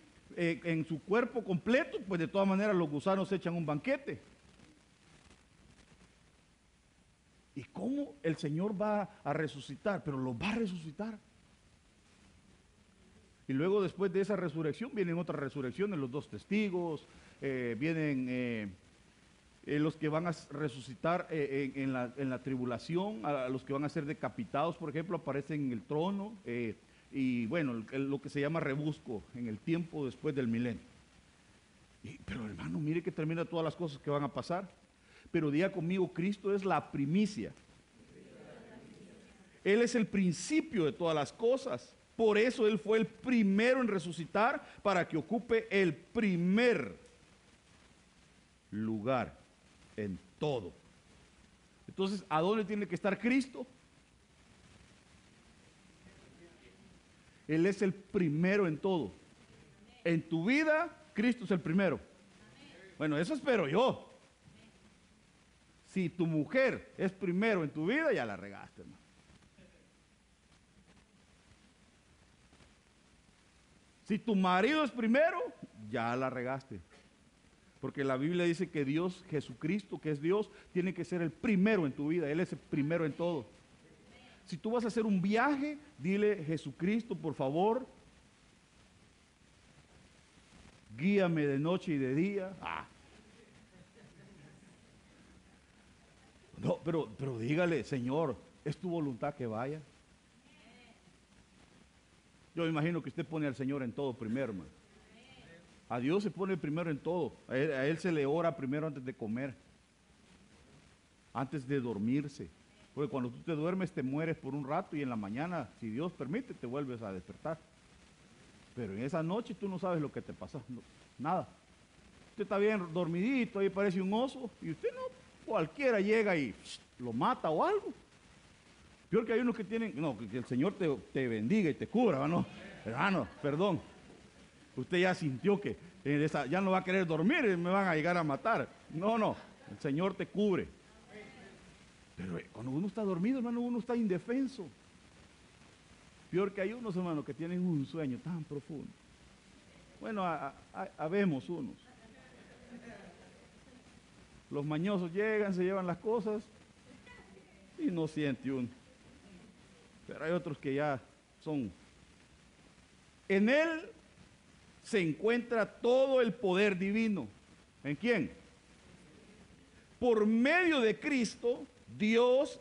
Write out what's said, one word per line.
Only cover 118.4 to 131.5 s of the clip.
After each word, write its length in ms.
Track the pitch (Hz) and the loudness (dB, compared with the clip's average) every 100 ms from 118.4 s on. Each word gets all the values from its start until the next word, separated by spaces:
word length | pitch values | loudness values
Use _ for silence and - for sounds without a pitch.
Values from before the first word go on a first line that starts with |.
| - - - | -20 -20 -16
Pero 180 | - 107 | -8 -6
en 100 | 98 | -4
esa 200 | 135 165 | -2 -2
noche 320 | 160 208 240 | -2 -2 -4
tú 140 | 208 202 | -6 -6
no 100 | 185 | -4
sabes 240 | 190 170 | -2 0
lo 80 | 139 | -2
que 100 | 120 | -6
te 140 | - | -10
pasa, 260 | - - 147 117 | -12 -12 -12 -12
no, 140 | 120 - - - - | -14 -14 -20 -20 -10
nada. 320 | 139 180 127 - _ - - - - - - | -4 -2 -4 -14 _ -20 -20 -20 -20 -20 -18
Usted 120 | - | -8
está 160 | 202 202 | -2 2
bien 340 | 208 214 170 | 2 2 -2
dormidito, 680 | 165 165 170 220 269 226 196 | -2 0 0 2 2 0 2
ahí 100 | 196 | 0
parece 320 | 185 202 180 | 2 2 2
un 100 | 190 | 0
oso, 380 | 214 262 262 247 - | 0 0 -4 -12 -8
y 120 | 160 | -8
usted 160 | 156 453 | -4 -4
no, 100 | 508 508 - - - - | -4 -8 -10 -20 -16 -2
cualquiera 540 | 214 156 - 269 220 | 0 0 0 2 4
llega 360 | 196 220 208 170 | 4 4 4 2
y, 160 | 127 | 0
psh, 280 | - - - - - | -4 -14 -18 -18 -10
lo 140 | 123 | -4
mata 360 | 117 196 254 165 | 0 2 2 2
o 160 | 156 | 2
algo. 280 | 311 415 370 - - - - - - - - - - - - | 4 2 -2 -12 -18 -20 -20 -20 -20 -20 -20 -20 -20 -20 0
Peor 160 | 208 | 0
que 80 | - | 2
hay 60 | 226 | 2
unos 160 | 247 226 | 2 0
que 80 | |
tienen, 280 | 190 226 226 | -2 -4 -4
no, 240 | 131 156 107 | -2 -2 -2
que, 100 | 110 | -6
que 100 | 123 | -6
el 60 | |
Señor 300 | 113 123 170 | -2 2 2
te, 140 | - 165 123 - | 2 0 0 -2
te 160 | 147 127 | -2 0
bendiga 420 | 113 113 | 0 2